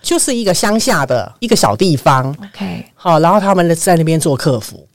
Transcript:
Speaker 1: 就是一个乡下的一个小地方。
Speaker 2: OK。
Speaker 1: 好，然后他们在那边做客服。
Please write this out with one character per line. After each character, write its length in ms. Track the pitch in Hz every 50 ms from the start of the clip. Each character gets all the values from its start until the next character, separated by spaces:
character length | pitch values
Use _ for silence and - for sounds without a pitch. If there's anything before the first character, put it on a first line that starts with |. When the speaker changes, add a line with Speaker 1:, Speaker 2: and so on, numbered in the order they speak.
Speaker 1:
就 160 | - - 339 320
是 160 | - - 254
一 100 | 233 226
个 80 | 196
乡 260 | 175 - - 208 208 226
下 280 | - 262 214 156 139
的 260 | 131 127 117 90 - - -
一 80 | -
个 80 | 226 233
小 220 | - - 110 104
地 200 | 107 196 185 156
方。 340 | 127 - 156 135 131 127 135 147 - 202 196
Speaker 2:
OK。 320 | - - 196 185 175 - - - _
Speaker 1:
好， 260 | _ - 185 165 -
然 120 | 160 165
后 60 | 190 214
他 140 | 190 196 196
们 180 | 185 175 170 165
在 200 | 165 - 175 175
那 60 | 165
边 160 | 160 160 165 160
做 180 | 143 160 139
客 220 | 123 - 156 127 110
服。 280 | 104 - - - 69 _